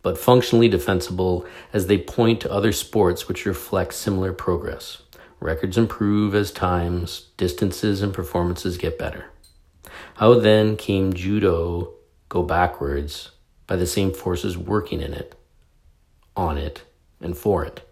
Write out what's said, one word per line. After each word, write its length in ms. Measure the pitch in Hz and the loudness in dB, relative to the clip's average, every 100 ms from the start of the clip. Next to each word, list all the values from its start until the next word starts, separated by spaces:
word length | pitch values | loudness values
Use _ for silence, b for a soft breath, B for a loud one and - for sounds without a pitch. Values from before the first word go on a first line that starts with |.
but 160 | 101 82 | -2 0
functionally 520 | - 123 123 117 117 | 6 6 6 6 6
defensible, 760 | 95 - 95 - 92 92 90 - B B | 4 2 0 -2 -2 0 0 -4 B B
as 160 | 107 90 | -4 2
they 120 | 101 | 0
point 420 | - - 117 113 | 0 0 2 2
to 100 | - | 0
other 220 | 101 104 | 0 0
sports 560 | 95 - 110 92 87 - | 0 -2 2 2 2 -6
which 160 | - | -6
reflect 480 | 104 92 - 98 90 | -4 -6 -4 -2 -2
similar 400 | - - 95 95 | -4 -2 -2 -2
progress. 720 | 90 - 90 - - - - _ B B B | -4 -2 -2 -4 -10 -14 -18 _ B B B
Records 380 | 78 76 95 92 | -6 -4 -2 0
improve 580 | 113 - 104 104 104 | 0 0 0 2 2
as 160 | 101 101 | 0 -2
times, 800 | - 92 90 87 87 87 - - - | -2 0 0 0 -2 -4 -10 -16 -4
distances, 640 | 90 - 101 92 113 98 | -4 0 -2 0 -2 0
and 140 | 101 | -2
performances 640 | 95 87 90 87 90 92 87 | -4 -4 -2 -2 -2 -4 -4
get 200 | 85 - | -4 -4
better. 280 | - - - - _ _ _ _ - B B | -8 -8 -16 -20 _ _ _ _ -20 B B
How 240 | B 107 120 | B 6 8
then 400 | 107 107 107 107 | 8 6 4 0
came 340 | - 98 95 | 0 0 0
judo 800 | 90 92 104 120 - 85 107 - - _ _ _ | -2 -2 2 2 2 -2 -4 -6 -10 _ _ _
go 120 | - | -2
backwards 920 | 87 82 90 - 71 71 73 - - _ _ _ - | 0 2 0 0 -4 -4 -4 -10 -16 _ _ _ -6
by 100 | 92 | -2
the 100 | 87 | 0
same 280 | - 95 | 0 0
forces 420 | - - 87 98 87 | -2 -4 -4 -4 -6
working 460 | 87 107 107 - | -2 -2 -2 -6
in 100 | 78 | -6
it, 220 | - - - _ _ _ _ _ _ _ _ _ | -8 -12 -18 _ _ _ _ _ _ _ _ _
on 220 | - 87 76 | -4 -4 -2
it, 280 | 73 - - _ _ _ | -6 -10 -20 _ _ _
and 160 | 85 87 | -10 -4
for 300 | 107 95 - | 0 0 0
it? 200 | - - | -10 -20